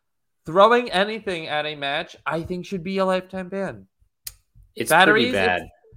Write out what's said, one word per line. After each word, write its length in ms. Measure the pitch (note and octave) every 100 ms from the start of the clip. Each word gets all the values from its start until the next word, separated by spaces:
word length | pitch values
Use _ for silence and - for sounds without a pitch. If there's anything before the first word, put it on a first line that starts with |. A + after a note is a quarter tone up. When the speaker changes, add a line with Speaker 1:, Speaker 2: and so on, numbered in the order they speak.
| _ _ _ _ -
Speaker 1:
Throwing 440 | F3 G#3+ A#3+ A#3+
anything 560 | F3 G#3 A3 G#3+ E3+ D#3
at 180 | D3+
a 120 | D3+ D3+
match, 400 | C#3 D3+ F3 - -
I 160 | D#3+
think, 240 | D#3+ F3+ F3
should 160 | G3
be 160 | E3 F#3+
a 60 |
lifetime 460 | F#3+ F#3 F#3 F#3+ F3+
ban. 360 | G3 F#3 A2 F#2+ _ _ _ - - _ - -
Speaker 2:
It's 160 | - A2+
Speaker 1:
Batteries, 400 | D#3 F#3+ G#3+ A#3+
Speaker 2:
pretty 20 |
bad. 300 | G2 F#2 F2
Speaker 1:
it's, 80 | E2+ - _